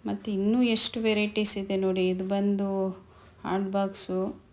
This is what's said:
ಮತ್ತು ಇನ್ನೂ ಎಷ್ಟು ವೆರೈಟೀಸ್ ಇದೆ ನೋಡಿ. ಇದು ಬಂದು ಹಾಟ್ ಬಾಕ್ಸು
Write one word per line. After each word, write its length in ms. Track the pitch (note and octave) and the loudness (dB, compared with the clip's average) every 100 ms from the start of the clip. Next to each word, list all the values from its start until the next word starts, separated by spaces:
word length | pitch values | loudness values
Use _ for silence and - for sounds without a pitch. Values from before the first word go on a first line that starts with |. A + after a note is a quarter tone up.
| G#3+ | -4
ಮತ್ತು 240 | G3+ G#3+ | -4 -4
ಇನ್ನೂ 320 | G3 G3+ A#3+ | 0 2 4
ಎಷ್ಟು 380 | B3 A3 - A#3 | 4 4 4 2
ವೆರೈಟೀಸ್ 580 | A3 G#3 G#3 G#3+ G#3 G3+ | 0 0 0 0 0 0
ಇದೆ 180 | G3 F#3+ | -2 0
ನೋಡಿ. 320 | F#3+ F#3 F#3 | 0 2 0
ಇದು 160 | F#3 | 0
ಬಂದು 640 | F#3+ G3 G3+ G3 G3 G3 F#3+ F#3 - - - - | -2 0 0 0 0 -2 -2 -4 -16 -20 -20 -12
ಹಾಟ್ 280 | - F#3+ G3 | -4 -4 -2
ಬಾಕ್ಸು 680 | G3 G3 G3 - F#3 G3 - - | -2 -2 -4 -4 -2 -4 -6 -18